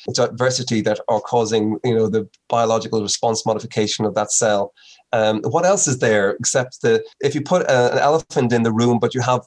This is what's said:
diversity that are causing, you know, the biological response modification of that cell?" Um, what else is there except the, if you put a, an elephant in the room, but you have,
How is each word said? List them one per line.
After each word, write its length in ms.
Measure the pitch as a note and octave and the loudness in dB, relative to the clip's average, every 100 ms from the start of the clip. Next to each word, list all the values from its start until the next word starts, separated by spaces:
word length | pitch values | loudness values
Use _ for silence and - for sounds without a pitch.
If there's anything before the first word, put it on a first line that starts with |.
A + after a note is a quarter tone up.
| G2 | -6
diversity 680 | B2 A#2 A2+ B2+ B2+ B2+ A2 | -2 -2 0 -2 -2 -2 -2
that 180 | G#2 G#2 - | 0 -2 -2
are 120 | G#2+ | -2
causing, 580 | - A#2+ G#2+ A2 G#2+ G#2 | 0 0 2 0 0 -2
you 100 | B2+ | 0
know, 140 | A2+ G#2+ | 0 2
the 180 | A2 G2+ _ - | 0 -4 _ -4
biological 520 | A#2 A2+ A2 G#2+ A2 | 0 2 0 -2 -4
response 460 | G2+ - A#2 A2 A2+ | -2 -2 -2 -2 -2
modification 600 | G#2+ - A2+ G#2+ - G#2+ | -4 -4 -4 -2 -2 -2
of 80 | |
that 180 | G2 G#2+ | -2 -2
cell?" 400 | - A2 G2+ G2+ _ - - _ | 0 2 0 -2 _ -20 -20 _
Um, 280 | A#2 G#2+ A2 | 0 0 0
what 200 | A2 D#3 | 0 2
else 220 | F3+ G3+ D3 | 2 2 0
is 120 | B2+ | 0
there 320 | A#2+ G#2 G2 | 2 2 0
except 520 | - - C3+ B2 - | -2 -2 -2 -2 -2
the, 200 | A#2+ A2+ - - | 0 0 -2 -6
if 120 | C#3 | -4
you 80 | D3 | -2
put 220 | - F3+ | 0 0
a, 300 | - B2+ B2 | 2 2 2
an 60 | C3 | 2
elephant 540 | C#3 D#3+ - D3 A#2 | 2 2 0 -2 0
in 120 | A#2 | 2
the 80 | A#2 | 0
room, 260 | A2 A#2+ A#2 | 2 2 2
but 160 | A#2 | 0
you 60 | B2+ | -2
have, 260 | A#2+ B2 | -2 -2